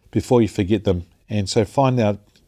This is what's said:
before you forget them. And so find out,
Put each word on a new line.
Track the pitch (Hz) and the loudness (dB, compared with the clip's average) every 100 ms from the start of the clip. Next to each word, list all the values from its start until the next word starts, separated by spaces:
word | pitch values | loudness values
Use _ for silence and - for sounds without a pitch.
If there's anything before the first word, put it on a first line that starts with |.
| _ | _
before | 113 - 123 | -4 2 2
you | 107 | 2
forget | - 92 104 | 0 -2 0
them. | 104 87 85 _ - | 0 -2 -4 _ -8
And | 104 95 | -6 -2
so | 120 | -2
find | 101 - 131 127 | 0 0 0 2
out, | 104 101 _ _ | 0 -2 _ _